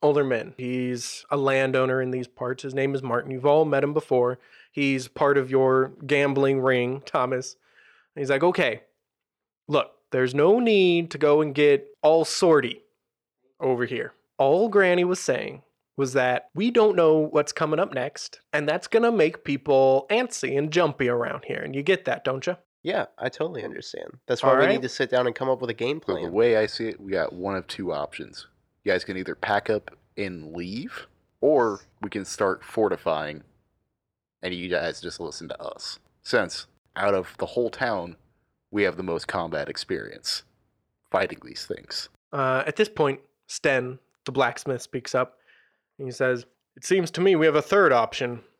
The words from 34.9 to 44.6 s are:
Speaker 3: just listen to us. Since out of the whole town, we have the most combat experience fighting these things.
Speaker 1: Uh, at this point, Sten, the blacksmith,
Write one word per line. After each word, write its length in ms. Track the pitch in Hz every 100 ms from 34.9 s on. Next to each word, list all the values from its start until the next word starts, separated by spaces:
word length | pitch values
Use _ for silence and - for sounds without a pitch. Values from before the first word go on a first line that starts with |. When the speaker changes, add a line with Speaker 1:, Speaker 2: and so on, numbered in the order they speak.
| 78
Speaker 3:
just 180 | 87 -
listen 300 | 82 - 80
to 120 | -
us. 380 | 71 - - - _ _
Since 460 | - 120 92 - - _ _
out 180 | - 101
of 200 | 98 90 -
the 80 | 117
whole 240 | - 117
town, 440 | - 127 104 87 85 _ _ _ _ _
we 140 | 104
have 120 | 98 82
the 60 |
most 240 | 92 82 -
combat 420 | 98 82 78 71
experience 760 | - - 92 52 - - - - _ _ _ _ _ _
fighting 300 | - 92 82
these 220 | - - -
things. 420 | - - - - _ _
Speaker 1:
Uh, 300 | 143 131 131 143
at 80 | -
this 120 | 214
point, 300 | - 147 139 _ _ _
Sten, 500 | - 151 135 127 131 _ _ -
the 60 |
blacksmith, 480 | 135 127 127